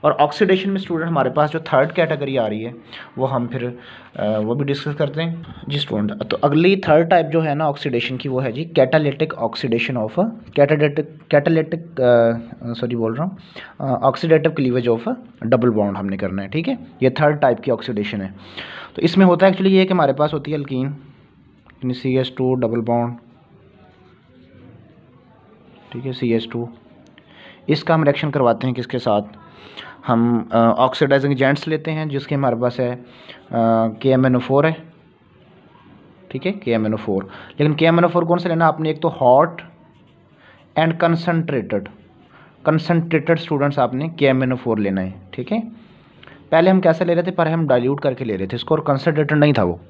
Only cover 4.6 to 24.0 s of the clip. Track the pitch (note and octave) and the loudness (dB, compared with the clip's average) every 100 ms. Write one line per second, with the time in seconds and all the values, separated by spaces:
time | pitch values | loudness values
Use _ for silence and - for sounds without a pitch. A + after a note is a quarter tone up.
4.6 | C#3 C#3 D3 C#3+ D3 D3 E3 E3 - - | -2 -4 -6 -4 -4 -2 -6 -6 -12 -16
5.6 | - C#3+ - G#2 G#2 - - - C#3+ D3 | -8 -6 -4 -4 -4 -6 -6 0 2 4
6.6 | F3 G3 F#3 D#3 E3 F3 D3+ D#3+ D#3+ C#3+ | 2 2 4 4 6 2 2 0 0 0
7.6 | D#3 C#3+ D3 A#2+ - B2+ C#3 C3 C3 A#2 | -2 -2 -4 -4 -4 -6 -4 -4 -4 -6
8.6 | E3 E3 C3 D#3 D3 B2+ A#2 - A2+ - | -2 2 4 4 0 -2 -4 -2 -6 -4
9.6 | B2+ A#2 - B2+ A2 E3+ A3 - - - | -2 -2 -2 -4 -4 -2 -2 -4 -8 2
10.6 | C#3+ D3+ D3 C#3+ C#3+ - - D3+ D3 D#3+ | 2 4 2 0 -6 -10 0 2 2 0
11.6 | E3 E3+ - - B2 A#2+ A#2 A#2 - - | 0 -6 -8 0 4 4 4 0 -8 -14
12.6 | A#2+ A#2 A#2+ A#2+ A2+ A2+ F3+ F#3+ - - | -10 -8 -6 -2 -2 -2 -6 -8 -20 -20
13.6 | - - C3+ B2+ C3+ C3+ E3 D#3+ D#3 C#3+ | -20 -8 -4 0 0 0 2 4 4 0
14.6 | C3 B2 A#2+ A#2 G#3 B3+ - - A2+ B2 | 0 0 0 0 -2 -8 -10 -10 0 4
15.6 | A#2+ G#2+ G2+ G2 G2 F#2+ G2 F#2+ G2 D#3 | 4 2 0 -2 -6 -4 -6 -6 -6 -6
16.6 | E3+ C4 - - C3 C3 D3+ D3+ C#3 A#2 | -4 -6 -10 0 0 4 2 4 2 2
17.6 | - A#2 - G#2+ G#2 G#2 F#2+ G2 - - | -2 -4 -4 -6 -6 -6 -8 -12 -18 -16
18.6 | - - - - E3 F#3+ F#3+ F3 F#3+ F#3+ | -16 -16 -14 -2 0 6 6 6 4 4
19.6 | F#3+ F#3+ F#3+ F#3 C#3+ C3+ D3+ D3+ C#3+ D3+ | 4 4 4 2 2 2 0 -2 -6 -8
20.6 | C3+ C3 C3+ D3 - - _ _ _ _ | -4 -4 -4 -6 -16 -20 _ _ _ _
21.6 | _ - B2+ B2 C3 C3 B2+ - B2+ B2+ | _ -8 -6 -4 0 0 -2 -2 -2 0
22.6 | A#2+ A#2 A2+ A#2+ A#2+ A#2+ - _ _ - | 0 -2 0 0 -2 -6 -18 _ _ -20
23.6 | - _ - _ | -20 _ -20 _